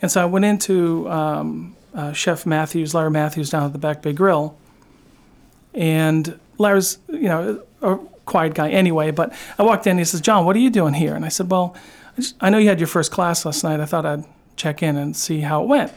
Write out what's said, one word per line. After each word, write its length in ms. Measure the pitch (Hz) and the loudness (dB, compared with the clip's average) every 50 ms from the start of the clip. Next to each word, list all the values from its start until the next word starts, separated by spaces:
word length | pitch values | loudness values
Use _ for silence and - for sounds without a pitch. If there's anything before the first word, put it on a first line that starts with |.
| - | -2
And 80 | 180 | 0
so 120 | - 196 175 | 0 2 0
I 40 | |
went 180 | 175 180 190 196 | 2 2 2 2
into, 640 | 208 208 208 - - 190 185 175 170 165 165 165 175 | 4 2 0 0 0 0 2 2 2 0 -2 -2 -4
um, 680 | 170 160 156 156 151 151 151 156 156 156 165 175 - - _ _ - | -4 -2 -2 -2 -2 -4 -4 -6 -6 -8 -10 -12 -16 -20 _ _ -10
uh, 180 | 214 147 147 147 | -8 -8 -6 -6
Chef 320 | - - - 170 151 - | -4 -2 -2 -2 -2 -2
Matthews, 480 | 175 160 156 156 156 - 170 160 151 151 | -2 0 0 -2 -2 -2 -4 -4 -2 0
Larry 160 | 170 156 156 | 0 0 2
Matthews, 400 | 156 156 151 151 151 165 151 143 | 2 0 0 -2 -2 -4 -6 -2
down 140 | - 156 147 | -2 -2 -2
at 80 | 143 143 | -2 -4
the 60 | 147 | -4
Back 240 | 151 151 151 147 - | -4 -4 -4 -2 -4
Bay 100 | 151 147 | -6 -2
Grill. 440 | 143 185 196 180 151 147 156 151 - _ _ _ _ _ _ _ _ _ _ _ _ _ _ _ _ - _ _ _ _ _ _ | 2 2 2 2 2 0 -4 -8 -14 _ _ _ _ _ _ _ _ _ _ _ _ _ _ _ _ -20 _ _ _ _ _ _
And 640 | 269 175 160 160 156 160 156 156 160 156 160 170 - _ _ _ - | -2 0 0 2 2 2 2 2 0 0 -2 -8 -12 _ _ _ 0
Larry's, 400 | 208 208 202 196 190 190 - - _ - | 2 4 4 4 2 0 -4 -8 _ -10
you 200 | 330 302 311 196 | -6 -2 0 0
know, 340 | 165 160 170 202 208 - - _ _ _ - | 0 0 -2 -4 -6 -6 -8 _ _ _ -2
a 160 | 208 185 - - - - - _ | 0 0 -2 -4 -14 -20 -20 _
quiet 280 | - - 190 160 160 156 | -2 0 0 0 0 0
guy 160 | - 156 151 | -2 -2 0
anyway, 400 | - 196 190 180 165 160 151 156 | 2 2 2 2 2 2 0 0
but 220 | 151 151 165 - - - - - - - | 0 -2 -2 -4 -4 -12 -18 -18 -4 0
I 40 | 208 | 2
walked 240 | 226 220 196 196 | 2 2 2 2
in 60 | 208 185 | 2 2
and 80 | 180 | 2
he 40 | 170 | 0
says, 160 | 160 - 170 | 0 -2 -2
"John, 240 | 151 - 220 202 170 | 2 4 4 4 4
what 100 | 170 190 | 4 4
are 40 | 220 | 4
you 100 | 247 262 | 4 4
doing 240 | 226 208 175 151 139 | 4 4 2 2 2
here?" 200 | 147 170 147 147 | 2 0 0 0
And 100 | 151 156 | -4 -6
I 40 | 160 | -6
said, 220 | - - 190 180 | -4 -4 -2 0
"Well, 240 | 185 185 180 180 180 - - - - - - - - | 0 0 0 -2 -4 -12 -20 -20 -20 -20 -20 -18 -8
I 40 | - | -8
just, 160 | 247 - - - | -8 -8 -6 -2
I 100 | - 190 | 2 2
know 80 | 202 220 | 4 6
you 100 | 220 208 | 6 4
had 120 | 196 170 | 4 4
your 80 | 165 151 | 0 0
first 220 | - 180 156 - | 0 0 -2 0
class 340 | - - 185 175 170 - - | -2 -2 0 0 0 -2 -4
last 180 | 165 147 - - | -4 -4 -4 -2
night. 160 | 165 156 151 | -2 -2 -2
I 60 | 151 | -2
thought 200 | 151 - 170 156 | -2 -2 -2 -2
I'd 180 | 156 147 147 151 - - _ _ _ _ | -2 -4 -4 -8 -12 -18 _ _ _ _
check 260 | - - 160 147 - - | -6 -4 -4 -4 -2 -2
in 140 | 156 147 | -2 0
and 200 | 143 143 147 151 | -2 -2 -4 -6
see 240 | - - - 165 156 | -6 -6 -4 -4 -4
how 220 | 151 147 156 151 - | -2 -2 -2 -2 0
it 60 | 220 | 2
went." 240 | 277 285 190 - - | 2 2 2 -2 -6